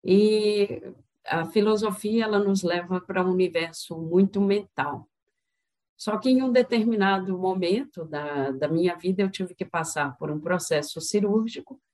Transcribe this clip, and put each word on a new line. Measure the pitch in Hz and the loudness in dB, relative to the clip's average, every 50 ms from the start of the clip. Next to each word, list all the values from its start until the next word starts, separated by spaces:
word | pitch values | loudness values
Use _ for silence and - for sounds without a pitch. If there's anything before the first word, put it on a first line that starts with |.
| - | 4
E | - 185 202 214 214 214 214 214 208 208 208 202 202 - - - - - - _ _ _ _ _ - | 4 4 6 6 6 4 4 2 2 2 2 0 0 -2 -10 -12 -16 -20 -20 _ _ _ _ _ -4
a | - 165 165 | -4 -4 -4
filosofia, | 160 - 220 202 214 214 208 220 214 190 - - 208 220 226 226 | 0 0 2 4 4 2 2 0 -2 -4 -4 -4 0 0 0 0
ela | 220 208 202 | 2 0 2
nos | 202 196 196 190 185 | 2 2 0 2 0
leva | 170 170 175 175 175 185 180 | 0 -2 -2 -2 -4 -6 -6
para | - - 190 185 | -6 -4 -2 0
um | 185 185 | 0 2
universo | 185 185 185 175 160 165 165 165 165 - - - 170 | 2 2 0 0 0 -2 -4 -4 -8 -14 -14 -12 -10
muito | 160 165 160 170 185 196 196 - 202 | -10 -6 0 4 4 4 4 2 0
mental. | 202 196 196 208 202 - _ - 139 147 143 - - _ _ _ _ _ _ _ _ _ _ _ _ _ _ _ _ _ _ | 2 2 2 0 -2 -6 _ -4 -4 -4 -4 -10 -14 _ _ _ _ _ _ _ _ _ _ _ _ _ _ _ _ _ _
Só | _ - 214 208 | _ -6 -4 -4
que | 208 - 262 | 0 2 2
em | 262 254 | 4 4
um | 262 254 | 4 4
determinado | 240 254 240 247 240 226 214 233 226 208 196 196 196 190 185 196 185 | 4 2 2 4 2 2 2 2 2 2 2 2 2 0 0 -2 -4
momento | 180 185 185 185 190 180 170 190 233 277 - _ 185 160 | -2 -2 -2 0 0 0 0 0 0 -2 -6 _ -14 -12
da, | 160 151 147 147 147 147 143 135 139 | -10 -8 -8 -8 -6 -4 -2 -2 -2
da | 135 135 151 147 | -2 -4 -2 0
minha | 160 165 175 180 170 | 0 2 2 0 -2
vida, | 170 - 185 190 185 | -2 -4 -4 0 0
eu | 202 190 | 0 -2
tive | 190 - 190 180 - | -2 -4 -8 -8 -6
que | _ 180 | _ -12
passar | - - 170 160 160 - 151 143 139 131 | -6 -4 -4 -4 -4 -4 -4 -4 -4 -6
por | _ 156 151 | _ -8 -6
um | 151 151 | -6 -6
processo | 151 - 180 170 - - 165 147 147 - - 160 | -2 -2 -2 -2 0 0 -2 -2 -2 -4 -10 -10
cirúrgico | 160 - - 208 202 202 202 220 220 226 - - - _ 262 - _ _ | -10 -2 0 0 2 2 2 2 0 0 -6 -10 -16 _ -20 -20 _ _